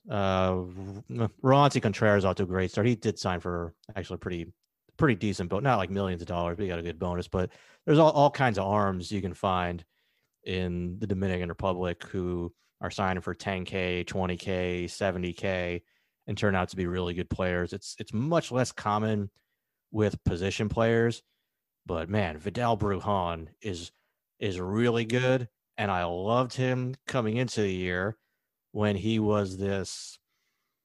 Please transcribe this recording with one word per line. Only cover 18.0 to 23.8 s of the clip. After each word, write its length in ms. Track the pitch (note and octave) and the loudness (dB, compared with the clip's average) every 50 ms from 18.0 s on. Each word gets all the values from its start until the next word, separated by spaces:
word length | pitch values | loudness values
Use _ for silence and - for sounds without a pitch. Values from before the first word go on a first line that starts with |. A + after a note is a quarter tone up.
| A2 - - | -12 -6 -4
much 380 | G#2+ B2+ D#3 E3+ E3 - - | -4 -2 2 0 0 0 0
less 200 | B2 B2+ B2 - | 0 0 -2 -2
common 580 | - - - G#2+ G#2 G#2+ A2 A2 A2 G#2 G2+ G2+ - _ _ _ _ _ _ _ _ _ _ _ | -4 -4 -2 0 0 2 2 0 0 0 -2 -6 -8 _ _ _ _ _ _ _ _ _ _ _
with 320 | - G#2+ G#2+ G2+ E2+ - - | -2 0 0 0 0 0 -2
position 440 | - G2 E2+ F#2 G2 G2 - A2+ | -2 -2 0 -2 -2 0 0 -2
players, 560 | G2+ - A#2 A2+ A2+ A#2 A#2 A#2 A#2 A#2 - - _ _ _ _ _ _ _ _ _ _ _ _ | -2 2 2 2 4 4 4 4 2 0 -2 -10 _ _ _ _ _ _ _ _ _ _ _ _
but 240 | - F2+ E2 D#2+ E2 | -6 -4 -4 -4 -2
man, 280 | G2+ G#2+ G2 E2+ D#2 | 0 0 0 0 -4
Vidal 400 | D2+ D#2 G2+ E2+ B2 B2 A#2 A#2 | -6 -8 -6 -4 -2 0 0 0
Brujan 680 | G2 G#2+ G2+ G2 F2+ D#2+ G#2+ G2+ F#2+ F2+ E2+ E2+ E2 D#2+ D2+ - _ | 2 2 0 0 0 0 0 0 0 0 0 -4 -6 -8 -14 -18 _
is, 300 | - G#2+ F2+ E2 | -10 -8 -8 -8